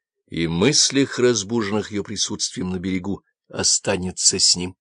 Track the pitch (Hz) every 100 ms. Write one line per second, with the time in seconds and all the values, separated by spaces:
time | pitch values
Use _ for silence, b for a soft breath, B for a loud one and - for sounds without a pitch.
0 | _ _ _ 82 82 82 117 147 - 135
1 | 135 - 123 117 95 117 101 107 95 104
2 | 98 101 - 104 - - 92 92 95 95
3 | 92 92 _ _ _ - 95 - - 98
4 | 92 - - 95 - 87 90 -